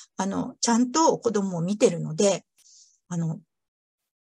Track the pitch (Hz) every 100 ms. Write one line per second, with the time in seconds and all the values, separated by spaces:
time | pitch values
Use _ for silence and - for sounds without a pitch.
0 | - - 190 185 - - - 226 247 320
1 | 320 208 233 208 196 170 175 208 233 170
2 | 156 156 202 175 - _ _ - - _
3 | _ 175 160 160 - _ _ _ _ _
4 | _ _